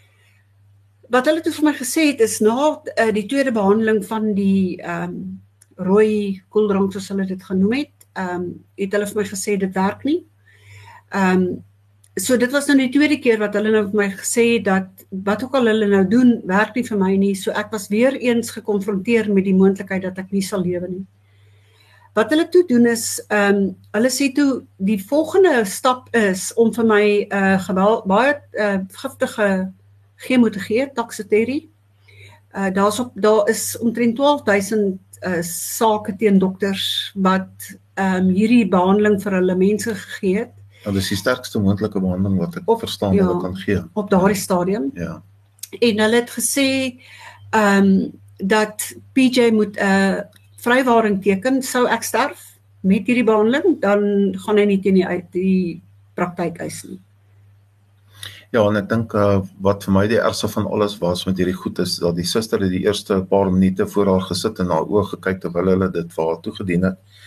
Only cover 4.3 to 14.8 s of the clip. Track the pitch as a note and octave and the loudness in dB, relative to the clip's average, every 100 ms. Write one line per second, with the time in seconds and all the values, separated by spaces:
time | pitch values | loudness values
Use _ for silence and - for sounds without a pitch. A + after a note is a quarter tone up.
4.3 | G3 G3 G3 F3+ - E3+ E3+ F3 F3+ F#3 | 0 2 2 0 -4 -8 -6 -6 -8 -12
5.3 | - _ _ _ - F3+ G3+ G#3+ G#3+ G3+ | -14 _ _ _ -8 2 4 4 2 -2
6.3 | F#3+ _ G#3+ G#3+ G3 G3 G3 - G3 F#3+ | -6 _ 0 2 2 0 -2 -8 -6 -4
7.3 | F#3 - F#3+ G3 C4 D4 _ _ F#3+ F#3 | -6 -4 0 2 0 -4 _ _ -10 -6
8.3 | F3+ F3 E3 _ - G3 G3+ G3+ G#3+ G3 | -6 -8 -12 _ -10 -4 -4 -4 -4 -6
9.3 | G3 - G3 F#3+ F#3+ F#3+ - C4+ F4 - | -6 -4 -2 -2 -2 -2 -2 -4 -4 -6
10.3 | _ _ _ - - - - _ G3 F#3 | _ _ _ -20 -20 -20 -20 _ 0 2
11.3 | F#3 F3+ F3+ - _ _ _ _ - F#3+ | 2 0 -4 -14 _ _ _ _ -8 0
12.3 | B3 B3 C#4+ C#4 C#4 B3+ C#4 D4+ D4 A#3+ | 2 2 0 2 2 4 2 2 2 2
13.3 | A3 G#3 G#3 G#3+ A3 G3+ G#3 G3 F#3+ - | 2 0 0 2 2 2 0 -2 -4 -4
14.3 | A#3+ A#3 A#3 G3 F#3+ | 0 2 2 2 0